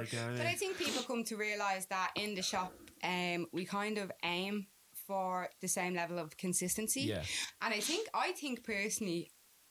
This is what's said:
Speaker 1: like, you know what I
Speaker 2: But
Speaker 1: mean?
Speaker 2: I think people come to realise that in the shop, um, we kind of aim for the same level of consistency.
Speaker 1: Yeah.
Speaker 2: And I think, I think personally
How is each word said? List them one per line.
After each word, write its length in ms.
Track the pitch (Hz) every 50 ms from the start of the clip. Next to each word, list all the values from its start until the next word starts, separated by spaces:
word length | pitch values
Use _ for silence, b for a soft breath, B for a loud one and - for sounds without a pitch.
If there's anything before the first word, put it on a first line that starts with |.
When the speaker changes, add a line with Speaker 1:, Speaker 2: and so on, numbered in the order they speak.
Speaker 1:
like, 120 | 113 -
you 60 | 123 117
know 60 | 117
what 80 | 120
I 40 | 123 123
Speaker 2:
But 60 | 120
Speaker 1:
mean? 100 | 349 349
Speaker 2:
I 20 |
think 220 | - 403 370 381 -
people 240 | 359 285 269 262
come 220 | 233 - 254 233 226
to 120 | - 226
realise 500 | 202 214 214 208 208 202 196 190 190 185
that 260 | - 196 185 185 175 -
in 200 | 190 208 214 208
the 60 | 185
shop, 300 | 185 - - 190 185 180 - - - - - -
um, 440 | - 170 180 180 180 180 175 175 170 -
we 120 | - 170 185
kind 320 | - 202 202 208 214 214 208
of 120 | 196 180 - -
aim 440 | - 170 175 180 190 196 208 208 190 - - - - - -
for 560 | - - - 196 190 190 185 185 185 180 - - -
the 80 | 190 185
same 260 | - 202 180 180 185
level 240 | 175 170 165 175 175
of 200 | 160 156 - -
consistency. 640 | - 180 180 - 180 180 - 220 220 220 - 269
Speaker 1:
Yeah. 200 | 277 - 104 87 B B B B B B B B
Speaker 2:
And 140 | - 226 214
I 60 | 208
think, 280 | - - 320 415 453 - -
I 180 | - 294 370
think 320 | 359 - 294 277 247 233 -
personally 680 | - 208 196 202 214 - - 220 185 165 170 160 - - - - - - - - -